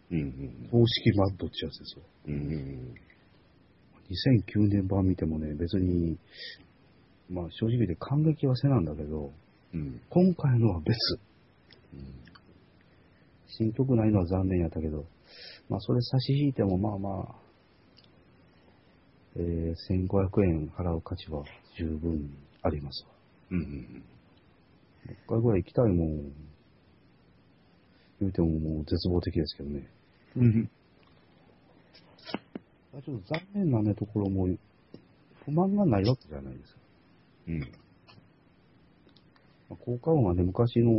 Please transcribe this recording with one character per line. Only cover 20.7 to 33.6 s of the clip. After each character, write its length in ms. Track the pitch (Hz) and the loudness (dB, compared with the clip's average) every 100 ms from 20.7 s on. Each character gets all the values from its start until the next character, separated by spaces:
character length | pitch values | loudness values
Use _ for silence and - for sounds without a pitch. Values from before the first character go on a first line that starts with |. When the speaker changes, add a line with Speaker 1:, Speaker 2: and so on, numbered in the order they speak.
| - 87 | -4 -2
Speaker 2:
う 100 | 82 | -2
価 120 | - 90 | -4 -10
値 140 | - | -8
は 140 | 76 71 - _ - | -10 -10 -18 _ -8
十 80 | 80 | -6
分 320 | 78 82 78 | -4 -2 -2
に 140 | 71 69 - _ | -6 -12 -20 _
あ 60 | 90 | -4
り 120 | 76 | -2
ま 100 | 71 | -8
す 140 | - - | -12 -16
わ。 60 | _ _ _ _ | _ _ _ _
Speaker 1:
う 40 | 90 | -4
ん 20 | |
う 40 | |
ん 20 | |
う 40 | 73 | -4
ん。 60 | 69 | -8
Speaker 2:
も 40 | 62 62 - - _ _ _ _ _ _ _ _ - | -12 -18 -20 -20 _ _ _ _ _ _ _ _ -18
う 20 | |
一 60 | - - | -18 -4
回 120 | 113 | 0
ぐ 120 | 120 | 2
ら 60 | 95 | 2
い 60 | |
行 60 | - | 0
き 40 | |
た 100 | - | 2
い 20 | 117 | 2
も 140 | 87 80 | 2 0
ん。 280 | 76 71 73 - - _ _ _ _ _ _ _ _ _ _ _ _ _ _ _ _ | -4 -8 -14 -20 -20 _ _ _ _ _ _ _ _ _ _ _ _ _ _ _ _
言 100 | 98 | -2
う 20 | |
て 100 | 90 | 2
も 60 | 82 80 | 2 2
も 220 | 78 78 | -2 -4
う 40 | 76 | -2
絶 220 | 87 90 | -2 0
望 140 | 87 | 0
的 140 | 87 85 | 0 -2
で 100 | 73 | -2
す 100 | - | -6
け 80 | |
ど 60 | 71 | -10
ね。 180 | 71 67 _ _ _ _ 127 | -10 -10 _ _ _ _ 2
Speaker 1:
う 80 | |
ん。 260 | 120 110 113 - _ _ _ _ _ _ _ _ _ _ _ - - - - - - - - _ _ 139 | 4 4 0 -8 _ _ _ _ _ _ _ _ _ _ _ -20 -20 -20 -12 -12 -12 -18 -18 _ _ -16
Speaker 2:
あ、 40 | |
ち 100 | 147 | -12
ょ 60 | 123 | -12
っ 40 | |
と 120 | 90 | -6
残 140 | - 196 | -8 -6
念 180 | 202 | 0